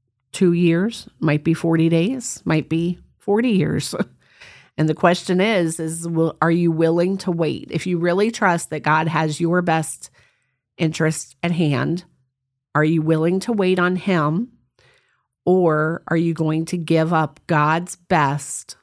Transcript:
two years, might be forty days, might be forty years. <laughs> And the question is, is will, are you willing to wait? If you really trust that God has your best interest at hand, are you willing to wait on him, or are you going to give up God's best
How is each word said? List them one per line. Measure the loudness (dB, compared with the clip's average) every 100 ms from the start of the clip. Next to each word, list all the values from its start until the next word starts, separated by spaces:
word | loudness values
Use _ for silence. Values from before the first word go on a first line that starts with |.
| _ _ _
two | 0 2
years, | 4 2 2 0 -6 -16 -6
might | -2 0
be | 0
forty | 0 0 2 2
days, | 2 0 -2 -8 -10
might | -2 -2 0
be | -2 -2 -6 -12 _
forty | -2 0 2
years. | 2 0 -2 -4 -6
<laughs> | -6 _ _ _ -20 -20 _ -4
And | -2
the |
question | 2 2 2 0 0
is, | 2 2 0 -2
is | -6 -6 -4
will, | 0 0 0
are | 0
you | 2 2
willing | 2 2 2 0 -2
to | -4
wait? | -2 -2 -4 -6
If | -6 -2
you | -2
really | 0 2 0
trust | 0 0 0 -2
that | -6
God | 0 0 2
has | 0 -2 -2
your | 0 0
best | 2 -2 -2 -10 -16 _ _ _ _ _ _ -4
interest | -4 0 -2 -2 -10 -6
at | -4
hand, | 0 0 0 -2 -4 -8 _ _ _ _ _ _
are | 0
you | 2 2
willing | 2 2 2 0
to | -2
wait | 0 2 2
on | 0
him, | 0 0 0 2 0 -4 _ _ _ _ _ _ _ _ _
or | 0 2 4 2 0 -4 -2
are | 0
you | 0
going | 0 -2 -2
to | -2 -6
give | 0 0 2
up | 0 -2 -6 -2
God's | 0 2 0 -4
best | -12 -2 2 2 0 -6 -12 -14 -20